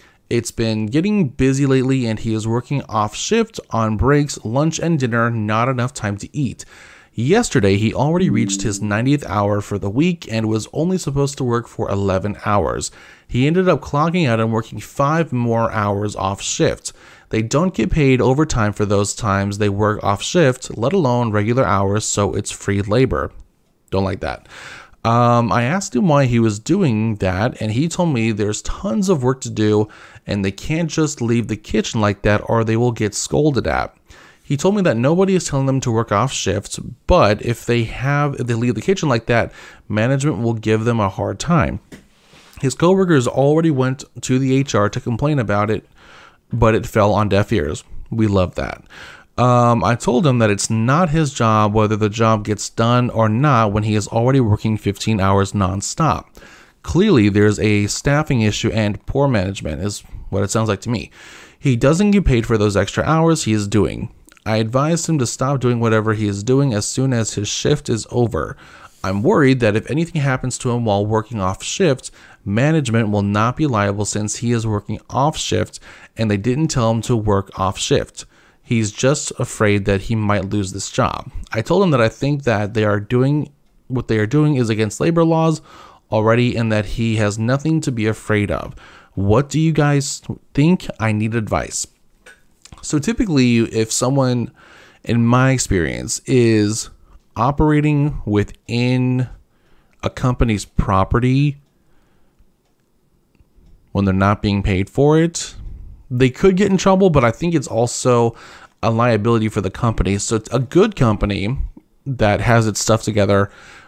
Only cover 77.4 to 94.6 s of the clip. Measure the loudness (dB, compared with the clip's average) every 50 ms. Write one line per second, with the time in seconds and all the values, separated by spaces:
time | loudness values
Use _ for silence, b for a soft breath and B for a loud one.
77.4 | -2 -4 -6 -4 -4 -4 -4 -4 -2 0 0 -2 -2 -4 _ -18 -20 b b b
78.4 | b b b b b -2 -2 0 0 -2 -2 0 0 0 0 0 -4 -8 -6 -6
79.4 | -6 -6 -2 0 2 2 2 2 2 0 0 0 -2 -2 -2 -2 0 0 0 -2
80.4 | -2 -2 -2 -4 -4 -4 -6 -10 -10 -6 -2 -2 -2 -2 -2 -6 -10 -10 -12 -12
81.4 | -10 -6 -6 -6 -2 0 0 2 2 2 4 2 2 0 0 -2 -2 -2 -2 -2
82.4 | 0 -2 0 0 -2 -2 -2 0 0 0 0 -2 -2 -2 0 2 2 2 0 0
83.4 | -2 -6 -10 _ _ _ _ _ _ -6 -6 -6 -2 -2 0 0 0 2 2 2
84.4 | 2 2 2 2 0 0 0 0 -2 -2 -2 -2 -2 0 2 2 2 2 2 2
85.4 | 2 0 0 -2 B B B B B B B B B _ -2 0 2 4 4 4
86.4 | 2 0 0 -2 -2 0 0 0 0 -2 -4 -2 -2 0 0 0 0 0 0 -2
87.4 | -2 0 0 0 0 0 0 0 0 -2 -2 0 -2 -2 -2 -4 -4 -2 0 0
88.4 | 0 0 -2 -4 -6 -10 -14 B B B B B B B B -4 2 2 4 2
89.4 | 2 2 0 0 0 2 2 2 2 2 2 0 -2 -4 -8 -10 -10 -12 -12 -12
90.4 | _ _ 0 2 4 4 4 2 0 -8 -8 -4 -2 -2 0 0 -2 -2 -2 -4
91.4 | -2 -2 -2 -4 -4 -4 -8 -10 -10 -10 _ _ _ _ _ _ _ B B B
92.4 | B _ _ _ _ -20 -20 -16 -8 -4 -2 -2 0 -2 -2 0 0 2 2 4
93.4 | 4 4 4 2 2 0 0 -2 -2 -2 -2 -2 -2 0 2 2 2 0 0 -2
94.4 | -4 -6 B B